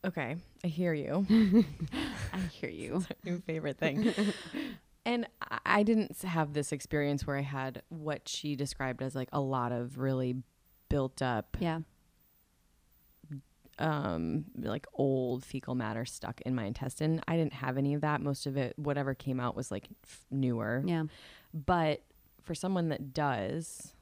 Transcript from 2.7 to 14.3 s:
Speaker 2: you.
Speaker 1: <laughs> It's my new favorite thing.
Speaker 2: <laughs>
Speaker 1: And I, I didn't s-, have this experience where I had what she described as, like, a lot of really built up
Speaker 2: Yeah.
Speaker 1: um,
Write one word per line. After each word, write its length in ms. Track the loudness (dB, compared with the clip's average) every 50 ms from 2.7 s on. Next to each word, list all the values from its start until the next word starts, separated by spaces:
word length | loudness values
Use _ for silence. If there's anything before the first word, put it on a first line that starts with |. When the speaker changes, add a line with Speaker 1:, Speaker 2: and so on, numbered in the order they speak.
Speaker 2:
you. 340 | -6 -8 -6 -2 -2 -2 -2
Speaker 1:
<laughs> 40 | -2
It's 0 |
my 220 | -8 -8 -4 -4
new 60 | -4 -4
favorite 360 | -4 -4 -4 -2 -2 -4 -2 0
thing. 360 | 0 0 2 4 2 2 4 4
Speaker 2:
<laughs> 60 | 2 2 0 -2 -8 -8 -6 -6 -6 -6 -8 -12 _ _ -20 _ _
Speaker 1:
And 220 | -2 0 0 -2 -4 _ -14
I, 160 | -8 -8 -8 -4 2
I 160 | 4 4 6
didn't 300 | 6 6 6 4 4 0
s-, 100 | -4 -6
have 300 | -6 0 2 2 2 2 0
this 180 | -2 -2 -2
experience 540 | -4 -6 -4 -2 0 2 2 2 2 0 0
where 100 | 0 -2
I 60 | -2
had 400 | -2 -2 -4 -4 -4 -6 -6 -10 -14 _
what 360 | -12 -8 -4 -4 -4 -4 _ -8
she 260 | -8 -4 -4 -4 -2
described 460 | -2 -2 -4 -2 -4 -4 -4 -2 -2
as, 120 | -4 -4 -2
like, 140 | -4 -4 -2
a 80 | 0 0
lot 320 | 0 2 0 0 0 0
of 260 | 0 -2 -2 -4 -4 -2
really 380 | 0 2 2 2 2 0 0 -2 -6 _ _ _ _ _ _ _ _ _
built 300 | 2 2 2 0 0 0
up 340 | 0 2 2 0 0 _ -4 0
Speaker 2:
Yeah. 200 | 0 0 0 -2 -4 _ _ _ _ _ _ _ _ _ _ _ _ _ _ _ _ _ _ _ _ _ _ _ _ _ _ _ -14 -12 -12 -12 -14 _ _ _ _ -20 -8 -2
Speaker 1:
um, 680 | 0 0 0 0 0 0 0 0 0 0